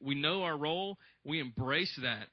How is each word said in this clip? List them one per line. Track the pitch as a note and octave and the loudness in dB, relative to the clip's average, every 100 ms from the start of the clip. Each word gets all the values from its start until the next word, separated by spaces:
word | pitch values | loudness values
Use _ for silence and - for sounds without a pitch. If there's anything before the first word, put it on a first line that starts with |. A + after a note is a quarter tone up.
we | C3+ | -2
know | C#3 D3+ F#3+ | 2 2 2
our | F3 D3+ | 0 0
role, | D3+ E3+ G3 G3 - _ | 0 0 -2 -6 -14 _
we | C#3+ D#3+ | -4 -2
embrace | B2+ A2+ C3 D3 F#3+ - | -2 -2 2 2 2 0
that. | B2+ A2 G#2+ | -2 -2 -6